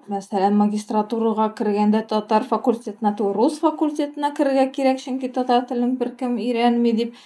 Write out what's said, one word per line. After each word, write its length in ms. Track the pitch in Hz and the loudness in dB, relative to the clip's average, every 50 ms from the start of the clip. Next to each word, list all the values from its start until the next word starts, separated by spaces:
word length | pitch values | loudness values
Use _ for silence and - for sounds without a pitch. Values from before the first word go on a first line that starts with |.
| - | -10
Мәсәлән, 500 | - 202 196 196 - 214 196 190 208 208 | -8 -8 -8 -6 -4 -2 0 2 2 4
магистратурага 920 | 208 208 208 208 214 - - 220 214 214 214 240 226 220 226 214 214 220 214 | 4 2 2 0 -2 -4 -2 -2 -2 -2 -2 -2 -2 0 0 0 0 0 -2
кергәндә 540 | 214 - 233 214 202 208 214 214 214 220 - | -2 -2 -2 0 0 2 2 2 2 2 0
татар 380 | - 220 214 208 - 226 214 254 | -2 -2 -2 0 2 2 0 2
факультетына 720 | - 233 220 - 254 233 - - 220 202 - 220 208 208 | 0 -2 0 0 0 0 -2 -2 -10 -8 -2 -2 -2 0
түгел, 180 | - 214 196 196 | 0 -2 -2 0
рус 220 | 196 233 311 302 | 2 2 0 0
факультетына 720 | - - 311 302 311 320 302 302 311 294 294 294 294 294 294 | 0 -2 -2 0 0 -2 -2 -2 -2 -4 -4 -4 -4 -4 -4
керергә 360 | 294 - 294 269 269 269 269 262 | 0 0 0 2 2 2 2 2
кирәк, 300 | 269 - 269 262 262 262 | 0 0 0 0 0 0
чөнки 300 | - 262 254 269 269 247 247 | -4 -6 -6 -6 -6 -4 -4
татар 300 | 254 254 - 240 247 254 | -2 0 2 2 2 2
телен 300 | 254 262 240 240 247 262 | 0 -2 -2 0 0 0
беркем 380 | 254 247 247 - - 262 247 247 | -2 -4 -4 -6 -6 -4 -4 -2
өйрәнми 560 | 220 208 247 240 226 240 240 240 240 240 233 226 | -2 -2 -2 0 2 2 2 4 4 2 2 2
дип, 220 | 214 240 233 - - - | 2 0 -2 -6 -14 -20